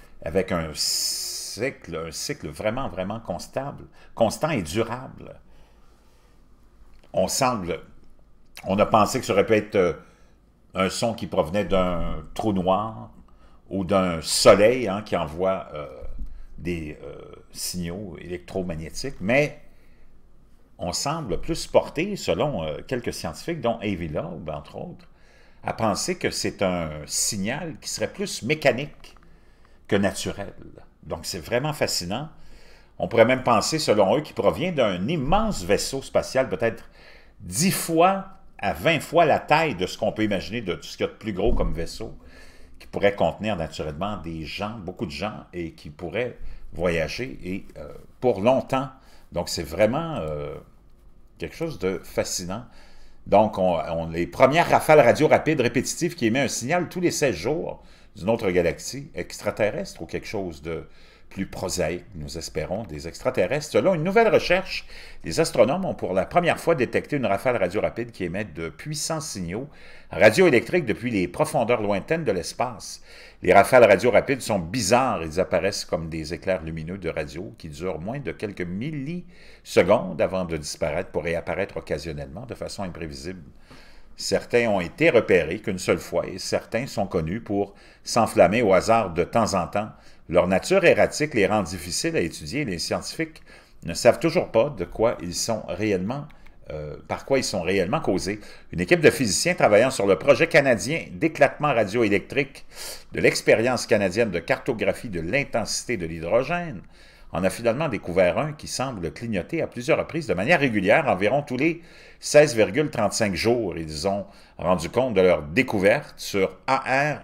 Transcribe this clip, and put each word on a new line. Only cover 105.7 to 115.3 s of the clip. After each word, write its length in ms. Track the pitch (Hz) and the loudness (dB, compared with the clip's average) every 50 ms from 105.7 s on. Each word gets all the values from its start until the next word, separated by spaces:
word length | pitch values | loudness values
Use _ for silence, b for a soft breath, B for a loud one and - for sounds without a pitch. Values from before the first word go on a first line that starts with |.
| - - - - 123 | -6 -6 -6 -4 -4
de 100 | 98 82 | -4 -4
l'hydrogène 760 | 80 82 82 80 85 98 120 135 156 175 175 175 165 123 87 - - b b b b b b b b | -6 -8 -6 -4 0 0 0 0 0 -4 -6 -6 -8 -10 -12 -14 -18 b b b b b b b b
en 140 | b 82 92 | b -2 0
a 60 | 92 | 0
finalement 380 | - - 117 117 113 139 165 151 | -2 0 0 0 0 2 0 -2
découvert 500 | 110 92 - 92 82 92 92 90 82 107 | -4 -4 -6 0 2 4 4 4 4 2
un 140 | 139 156 147 | -2 -4 -4
qui 140 | - - | -8 -12
semble 460 | 80 - - 127 135 123 95 85 78 73 | -8 -6 -6 -4 -4 -6 -6 -8 -8 -8
clignoter 500 | - 120 117 107 90 85 - - 165 131 | -8 -6 -4 -4 -4 -4 -4 -4 -4 -4
à 60 | - | -4
plusieurs 300 | - 120 120 143 147 107 | -6 -4 -2 0 0 0
reprises 280 | 85 - - 165 151 | 0 -2 -6 -6 -4
de 80 | 110 92 | -2 -2
manière 240 | 87 98 135 175 151 | 0 2 2 2 2
régulière, 480 | 143 131 110 107 90 95 117 156 151 | 2 2 2 2 4 4 4 4 4
environ 360 | 127 101 87 101 104 123 147 147 | 2 2 2 2 2 2 0 -2
tous 140 | - 123 | -2 -2
les 260 | 127 147 170 165 165 B B B B B B B B | -2 0 -2 -2 -4 B B B B B B B B
seize 380 | B - - 147 151 151 - | B 6 8 8 8 8 6
virgule 340 | 113 104 92 95 135 156 143 | 4 2 2 2 0 -2 -2
trente-cinq 460 | - 120 107 98 - - 113 101 92 | 0 0 0 0 0 0 0 0 0
jours. 420 | 78 98 110 123 123 110 90 78 82 | 0 2 2 2 2 0 -2 -4 -6
Ils 300 | 82 78 76 76 82 98 | -8 -8 -6 -4 -2 -2
ont 180 | 98 101 95 - B B B B B B | -2 -2 -4 -10 B B B B B B
rendu 300 | - 85 92 85 82 85 | 0 0 0 0 0 -2
compte 260 | - 120 131 131 107 | 0 0 0 2 4
de 60 | 95 | 6
leur 220 | 92 92 | 6 6